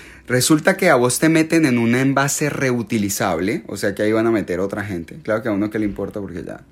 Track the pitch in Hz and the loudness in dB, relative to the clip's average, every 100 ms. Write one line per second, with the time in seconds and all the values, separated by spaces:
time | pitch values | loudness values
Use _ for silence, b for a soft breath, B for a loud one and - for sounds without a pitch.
0 | B B B 123 123 156 156 190 185 135 | B B B 0 4 4 4 2 4 4
1 | 165 - 160 160 156 165 151 120 117 123 | 4 2 2 4 4 2 4 2 2 2
2 | 135 135 139 - 151 - 131 120 113 113 | 2 2 0 0 -4 -2 -2 -2 -2 -2
3 | 101 - 107 82 92 131 - 101 107 98 | -2 -2 -2 0 0 -2 -6 -4 -4 0
4 | 107 110 113 113 85 87 98 104 101 90 | 0 2 2 0 0 -2 -2 -4 -6 -8
5 | 82 80 78 110 113 101 104 110 107 98 | -10 -12 -4 -4 -2 -2 -2 -2 -4 -4
6 | 101 107 95 87 50 50 - | -8 -8 -10 -10 -12 -14 -18